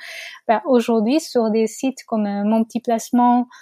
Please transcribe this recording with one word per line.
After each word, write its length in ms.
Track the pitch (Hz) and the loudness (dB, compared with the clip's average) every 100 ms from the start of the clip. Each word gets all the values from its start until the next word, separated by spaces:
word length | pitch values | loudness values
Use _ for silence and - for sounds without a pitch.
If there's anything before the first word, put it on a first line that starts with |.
| - - - - - | -14 -16 -16 -6 -2
Bah, 160 | 214 311 | -2 2
aujourd'hui, 520 | 240 233 226 214 311 | 2 2 0 2 0
sur 320 | - 247 220 | 0 0 0
des 160 | 220 220 | 0 -2
sites 380 | - 262 - - | -2 -6 -6 -6
comme, 200 | 220 202 | -4 -2
euh, 180 | 202 | -2
Mon 180 | 208 226 | 0 0
Petit 180 | 226 226 | 0 -4
Placement 680 | - 226 - 247 240 247 247 - | -2 -4 0 2 4 4 0 -8